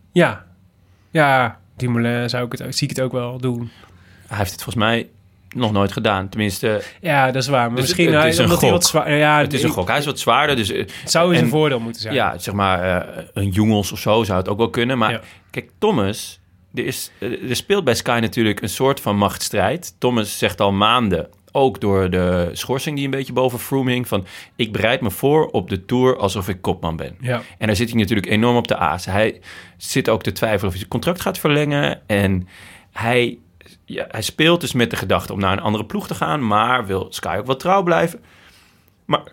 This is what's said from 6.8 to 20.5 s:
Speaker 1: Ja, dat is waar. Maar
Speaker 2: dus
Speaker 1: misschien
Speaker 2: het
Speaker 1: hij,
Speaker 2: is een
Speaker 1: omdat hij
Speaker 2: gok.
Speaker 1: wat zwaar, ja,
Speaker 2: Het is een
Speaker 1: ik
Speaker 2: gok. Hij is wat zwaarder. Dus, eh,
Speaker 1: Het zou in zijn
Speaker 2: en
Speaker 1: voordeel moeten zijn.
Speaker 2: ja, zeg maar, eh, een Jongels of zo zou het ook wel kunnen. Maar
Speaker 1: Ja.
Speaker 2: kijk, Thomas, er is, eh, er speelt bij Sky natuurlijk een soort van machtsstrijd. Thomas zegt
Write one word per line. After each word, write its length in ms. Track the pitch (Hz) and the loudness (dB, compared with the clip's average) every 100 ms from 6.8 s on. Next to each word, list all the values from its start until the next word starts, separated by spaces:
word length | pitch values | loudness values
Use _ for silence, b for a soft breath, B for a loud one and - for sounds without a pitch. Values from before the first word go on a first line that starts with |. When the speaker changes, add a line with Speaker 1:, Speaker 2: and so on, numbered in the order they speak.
| B B | B B
Speaker 1:
Ja, 260 | 165 143 131 | 0 2 2
dat 160 | 131 | 0
is 60 | 131 | 0
waar. 180 | 131 117 | 2 2
Maar 40 | 123 | 0
Speaker 2:
dus 40 | |
Speaker 1:
misschien 260 | 131 180 165 | -2 2 2
Speaker 2:
het 80 | |
Speaker 1:
hij, 140 | 151 160 | 4 4
Speaker 2:
is 100 | 165 | 4
een 60 | |
Speaker 1:
omdat 160 | - 170 | 2 4
hij 100 | 131 | 4
Speaker 2:
gok. 80 | 175 | 4
Speaker 1:
wat 100 | - | 2
zwaar, 240 | 156 156 | 2 2
ja, 260 | 147 151 151 | 2 4 4
Speaker 2:
Het 140 | 143 | 2
is 100 | 147 | 0
een 60 | 156 | 0
Speaker 1:
ik 60 | |
Speaker 2:
gok. 140 | 147 90 | 0 0
Hij 100 | 139 | 0
is 60 | 147 | -2
wat 120 | - | -2
zwaarder. 380 | - 123 147 131 | 2 4 4 0
Dus, 140 | 101 | 0
eh, 80 | - | -4
Speaker 1:
Het 320 | 104 - - | -6 -10 -2
zou 160 | 165 180 | 2 4
in 40 | |
zijn 120 | 180 | 4
Speaker 2:
en 60 | - | 2
Speaker 1:
voordeel 300 | 151 151 123 | 2 2 0
moeten 220 | 113 117 | -4 -8
zijn. 120 | 110 | -4
Speaker 2:
ja, 240 | 120 98 90 | 0 0 -2
zeg 160 | - | -4
maar, 280 | 101 98 90 92 90 - | 0 2 2 2 0 -2
eh, 160 | - - | -10 -10
een 140 | - 98 | -4 0
Jongels 440 | 95 107 104 98 | 2 4 2 2
of 60 | 104 | -2
zo 240 | 110 110 | 2 2
zou 140 | 104 92 | 2 0
het 100 | 95 | -2
ook 100 | 104 | 0
wel 120 | 117 | 0
kunnen. 280 | 123 120 127 | 0 0 2
Maar 120 | 110 | 0
Speaker 1:
Ja. 100 | 113 B B B | 0 B B B
Speaker 2:
kijk, 200 | 123 - _ | -14 -14 _
Thomas, 600 | 214 151 98 113 - - _ _ _ | 0 2 0 -4 -10 -16 _ _ _
er 120 | - - | -6 -6
is, 240 | - - - | -6 -10 -10
eh, 320 | 104 - - | -8 -6 -4
er 60 | 120 | -6
speelt 280 | - 196 | 0 0
bij 100 | 143 | 2
Sky 240 | 113 - 120 | 0 0 0
natuurlijk 400 | 110 - 107 101 | 0 2 0 0
een 60 | 107 | -4
soort 320 | - 131 139 | 0 0 2
van 160 | 113 101 | 0 2
machtsstrijd. 800 | 101 - - 104 95 165 - - | 2 0 -4 0 0 -2 -8 -2
Thomas 400 | 127 120 104 - | 0 0 -2 -2
zegt 220 | 104 | -2